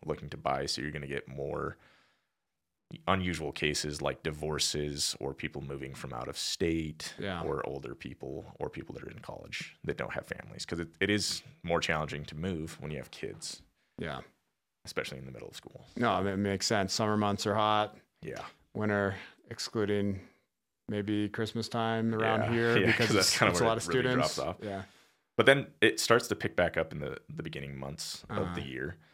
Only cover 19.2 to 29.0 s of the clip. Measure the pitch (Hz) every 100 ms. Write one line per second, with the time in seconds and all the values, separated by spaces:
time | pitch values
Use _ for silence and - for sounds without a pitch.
19.2 | - - - - - 117 104 104 101 98
20.2 | - _ _ _ _ _ - 104 101 104
21.2 | 104 - 110 117 110 117 113 113 113 110
22.2 | 110 110 113 117 117 120 - - 113 104
23.2 | 90 - 104 87 113 113 85 127 123 127
24.2 | 78 - 71 92 104 98 95 - _ _
25.2 | _ - 117 139 113 - 110 - - 117
26.2 | - 107 104 - 87 - 82 78 69 -
27.2 | - 78 80 78 71 67 69 78 - -
28.2 | - 107 78 - 69 64 71 -